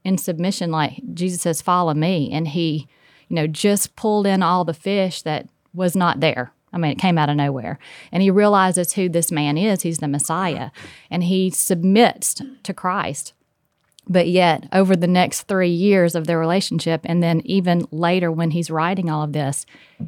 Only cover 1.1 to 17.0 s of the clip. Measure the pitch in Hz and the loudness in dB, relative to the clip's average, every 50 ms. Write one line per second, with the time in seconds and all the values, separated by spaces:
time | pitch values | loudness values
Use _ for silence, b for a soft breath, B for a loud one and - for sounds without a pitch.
1.1 | 170 165 180 185 180 165 - 175 160 - - - 180 180 175 165 147 151 156 180 | -8 -4 -4 -4 -4 -2 -2 -2 -2 -2 0 0 2 2 2 2 0 0 0 0
2.1 | 190 165 139 - - 156 165 151 143 175 170 160 147 156 131 b b b b b | 0 0 -2 -2 -4 -4 -6 -4 -4 -2 -2 -2 -2 -4 -8 b b b b b
3.1 | b b b b 170 165 151 156 151 - - 202 202 202 - - _ - - 214 | b b b b -4 -2 -2 -2 -4 0 0 0 2 0 -2 -6 _ -4 -2 0
4.1 | 208 208 202 202 190 190 185 165 180 180 175 160 156 - - 190 202 202 190 185 | 0 2 2 2 2 2 2 2 2 0 0 -2 -4 -6 -4 -2 0 0 0 -2
5.1 | - - - 160 151 - - - _ _ _ _ - 175 185 175 - 185 180 170 | -4 -6 -6 -4 -6 -6 -6 -10 _ _ _ _ -6 -2 -2 0 0 2 0 0
6.1 | - 139 160 156 - 127 123 - _ _ _ - - 175 165 147 - - - 185 | 0 2 0 0 0 -2 -6 -10 _ _ _ -10 -4 -2 -2 -2 -2 0 0 2
7.1 | 170 160 151 147 147 147 143 143 135 131 113 - 147 - B B B B B B | 2 2 2 2 2 0 0 0 -2 -4 -6 -8 -10 -10 B B B B B B
8.1 | - 175 196 196 185 202 208 208 202 196 190 185 175 180 175 - - 208 185 180 | -2 2 2 4 4 4 4 4 4 4 4 4 2 0 -2 -2 -2 -2 -2 0
9.1 | 160 170 160 - 170 151 147 143 147 160 196 220 196 175 - 170 165 - 151 143 | 0 0 -2 0 -2 -2 0 0 0 0 2 0 0 0 -2 -4 -4 -4 -4 -2
10.1 | 139 143 - - 160 180 190 175 139 - 127 - B B B B B B B B | -2 -2 -2 -2 -2 -2 -2 -4 -4 -6 -8 -10 B B B B B B B B
11.1 | - 180 175 175 190 185 190 185 175 - - - 190 165 170 190 190 220 240 190 | -4 -2 0 0 2 2 0 0 0 -2 -2 0 0 2 2 4 6 6 6 4
12.1 | - - - - - - 277 269 - _ - - 190 - - 185 185 202 160 87 | 2 -2 -6 -6 -6 -6 -10 -16 -16 _ -12 -12 -10 -6 -4 -4 -2 -2 -4 -6
13.1 | 147 - - - _ _ _ _ _ _ _ _ _ _ _ _ _ - _ - | -6 -10 -12 -16 _ _ _ _ _ _ _ _ _ _ _ _ _ -14 _ 0
14.1 | 180 185 170 170 175 185 180 170 156 - - - - 190 196 185 190 170 175 180 | 2 2 4 4 4 4 4 4 2 0 -2 -2 2 2 4 4 4 2 2 2
15.1 | 180 180 185 - - - - - 202 185 185 175 170 170 190 208 196 190 175 170 | 4 4 4 2 0 -8 -6 -2 0 2 2 2 2 2 4 4 4 6 4 4
16.1 | 170 170 156 160 170 165 165 165 175 196 - - 175 165 - 165 165 156 | 2 -2 -2 0 0 0 2 2 0 0 0 -2 -4 -2 -2 -2 -2 -2